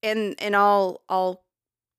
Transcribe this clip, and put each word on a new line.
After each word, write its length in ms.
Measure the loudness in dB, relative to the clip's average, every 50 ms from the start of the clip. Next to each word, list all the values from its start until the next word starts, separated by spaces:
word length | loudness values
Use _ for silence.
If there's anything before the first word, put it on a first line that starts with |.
And, 320 | -4 -4 -2 -2 -4 -4 -6 -6
and 160 | -4 -2 2
I'll, 460 | 4 4 4 4 4 2 0 -4 -8 _ -4
I'll, 360 | -2 -2 -2 -2 -4 -8 _ _ _ _ _ _ _ _ _ _ _